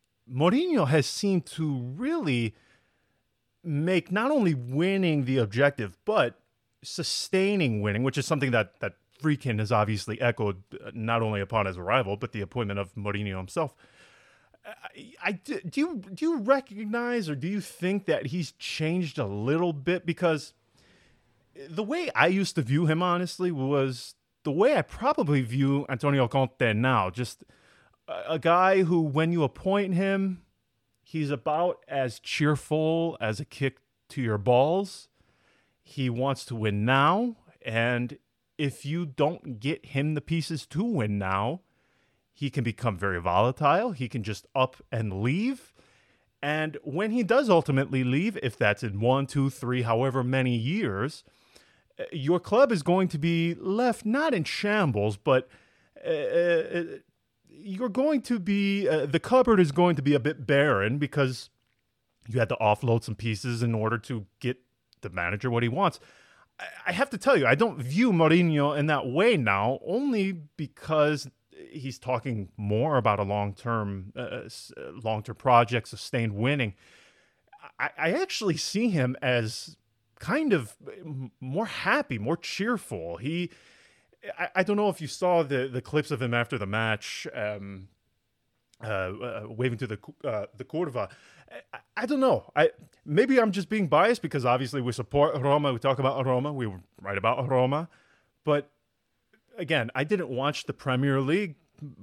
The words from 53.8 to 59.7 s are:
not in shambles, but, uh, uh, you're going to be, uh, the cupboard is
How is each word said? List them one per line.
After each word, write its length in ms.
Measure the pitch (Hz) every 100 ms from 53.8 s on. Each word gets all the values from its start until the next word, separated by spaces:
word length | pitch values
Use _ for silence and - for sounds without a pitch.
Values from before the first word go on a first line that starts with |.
| 247 226 214
not 280 | 247 320
in 100 | 233
shambles, 720 | 151 - 208 214 175 107 104 101
but, 320 | - 131 - - _ _ _ - -
uh, 40 |
uh, 760 | 156 143 170 175 170 - 175 165 - - _ _ _ _
you're 380 | - 202 190 247
going 340 | 202 285 294
to 160 | - 240
be, 500 | 175 202 196 196 180
uh, 160 | 156 147
the 140 | 160
cupboard 400 | - 254 247 214
is 120 | 170